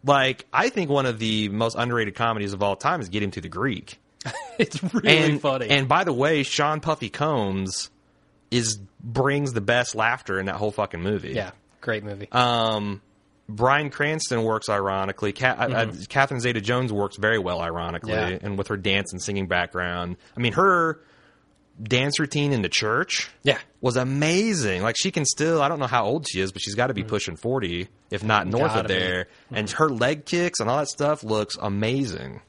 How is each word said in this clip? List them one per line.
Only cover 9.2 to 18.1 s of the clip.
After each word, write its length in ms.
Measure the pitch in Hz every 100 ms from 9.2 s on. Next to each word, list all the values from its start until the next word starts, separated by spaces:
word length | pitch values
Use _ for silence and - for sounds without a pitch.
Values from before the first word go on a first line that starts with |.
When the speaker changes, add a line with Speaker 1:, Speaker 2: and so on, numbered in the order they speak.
| 135 143 139
Speaker 1:
the 80 | 117
best 340 | 101 120 120 110
laughter 440 | 110 127 - 95
in 60 | 95
that 80 | 92
whole 140 | 107
fucking 320 | 101 101 82
movie. 300 | 90 104 -
Speaker 2:
Yeah, 180 | 110 92 - _ _
great 240 | - 110
movie. 240 | 104 101 101
Speaker 1:
Um, 720 | 123 123 120 113 107 104 98 _ _ _ _ -
Bryan 400 | 107 123 139 147
Cranston 540 | - 147 156 - 120
works 260 | 110 110 -
ironically. 600 | 101 98 95 95 95 104
Ca-, 140 | 101 127
uh, 60 | -
uh, 220 | 123 117 113
Speaker 2:
Mm-hmm. 180 | 87 95
Speaker 1:
Catherine 320 | 139 135 131
Zeta-Jones 520 | 120 117 101 123 127
works 240 | 104 101 -
very 220 | 107 113
well 200 | 90 87
ironically, 520 | 85 85 85 85 110